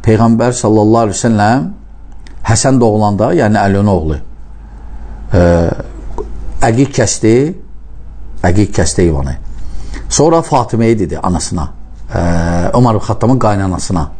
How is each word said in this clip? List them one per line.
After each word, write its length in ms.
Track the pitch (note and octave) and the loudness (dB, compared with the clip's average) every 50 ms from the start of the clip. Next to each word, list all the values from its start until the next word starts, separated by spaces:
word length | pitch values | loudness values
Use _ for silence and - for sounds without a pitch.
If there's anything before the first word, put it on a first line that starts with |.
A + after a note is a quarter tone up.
| - | 2
Peyğəmbər 480 | - A2 G#2 A#2 A2+ A#2 A2+ A#2 B2 A#2+ | 2 2 4 4 4 4 4 2 0 0
sallallahu 560 | - - A2 G#2+ A2 G#2 G#2+ A2+ A#2 A#2 G#2+ | 0 0 2 4 4 4 4 4 4 2 0
aleyhi 80 | F#2+ | -2
ve 60 | - - | -2 0
selləm 400 | A#2+ A2+ G#2 G#2 G#2 A#2 C3+ D#3+ F#3 G3+ - - - - - - - - - - - - - - | 0 2 4 4 2 2 2 0 -4 -10 -12 -16 -20 -20 -18 -18 -16 -16 -16 -16 -14 -10 -8 -2
Həsən 340 | - G#2+ G2+ - C#3 C3 B2+ | 0 0 2 2 2 4 4
doğulanda, 520 | A#2 A2+ G#2 G#2+ G#2+ G#2 G2+ F#2+ G#2+ B2 F3 | 4 4 4 2 2 2 2 2 0 2 2
yəni 240 | E3+ C3 G#2 G#2+ G#2 | 2 2 2 2 2
Əlinin 300 | G2+ G2 G2 G2 G2+ G#2 | 2 2 2 4 4 2
oğlu, 280 | G2 F2 D#2 D2+ D2+ C#2+ - - - - - - - - - - - - - - - - - - - - - - - | 2 2 0 -2 -4 -4 -6 -10 -12 -14 -14 -16 -14 -16 -16 -18 -18 -16 -14 -14 -12 -12 -12 -12 -12 -12 -6 0 2
ə, 80 | F2+ F2 F2 F2 E2+ E2+ - - - - - - - - - - - - - - - - - - - - A#2+ | 4 4 4 4 4 2 0 -2 -6 -8 -12 -12 -12 -10 -8 -6 -6 -6 -8 -8 -6 -6 -4 0 2 2 2
əqiq 240 | A2+ A2+ C#3 - - | 4 2 2 0 2
kəsdi, 380 | - A#2 G#2 - - - A2 A2+ B2 C#3 D#3 F#3 - - - - - - - - - - - - - - - - - - | 0 0 0 0 0 2 4 4 4 2 0 -2 -8 -12 -14 -14 -14 -14 -14 -14 -14 -14 -14 -12 -12 -10 -8 -6 -2 0
əqiq 240 | F#2 F2+ G2+ G#2 F#2 - | 2 4 4 2 2 0
kəsdi 300 | - G2 G2+ - - F#2 E2+ | 0 0 0 2 2 2 2
heyvanı. 260 | D#2 C#2 C2+ C2+ C2+ - - - - - - - - - - - - - - - - | 2 0 -2 -4 -4 -6 -6 -8 -8 -6 -6 -4 -4 -4 -4 -4 -6 -8 -8 -6 0
Sonra 320 | - C#3+ E3 E3 E3 D#3+ | 2 2 4 4 2 0
Fatiməyə 520 | - D3+ C3 A#2+ G#2+ - A2+ A2+ A2+ A#2 G#2+ | 2 0 0 0 0 0 0 2 2 2 2
dedi 180 | F#2+ D#2+ D#2 D#2 | 0 -4 -4 -4
anasına, 480 | - F#2+ F2+ D#2+ D#2 - G2 F2 D#2 - - - - - - - - - - | -2 -2 0 -2 -2 -4 -4 -4 -4 -6 -6 -10 -14 -14 -14 -14 -12 -6 -4
ə, 100 | F#2 F2 F2 F2 E2+ E2 E2+ E2+ F2 - - - | -2 0 2 2 2 2 0 0 0 0 2 2
Ömər 240 | B2 B2+ A#2+ A2 G#2 | 2 4 4 2 0
ibn 60 | - - | 0 -2
Xattamın 320 | A2+ - - A2+ C3 B2+ - | -2 0 2 2 2 2 2
qaynanasına. 640 | G#2+ G#2 G2 G2 F#2+ F2+ E2 - - F#2+ E2+ D2+ - - - | 2 0 0 0 -2 -2 -4 -4 -4 -2 -2 -2 -4 -6 -10